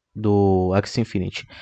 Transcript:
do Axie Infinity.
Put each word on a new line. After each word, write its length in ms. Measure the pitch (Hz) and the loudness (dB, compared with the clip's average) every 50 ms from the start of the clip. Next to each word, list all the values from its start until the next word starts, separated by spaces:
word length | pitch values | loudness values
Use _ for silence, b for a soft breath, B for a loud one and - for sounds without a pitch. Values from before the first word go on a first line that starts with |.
| _ _ - | _ _ -10
do 560 | 107 104 104 104 101 101 98 95 92 92 90 92 | -4 0 2 2 4 4 4 2 2 2 2 0
Axie 280 | 101 - - - 120 | 0 -2 -2 -4 -4
Infinity. 440 | 113 - - 98 90 95 - - - B B B | -4 -2 -4 -6 -6 -6 -8 -12 -14 B B B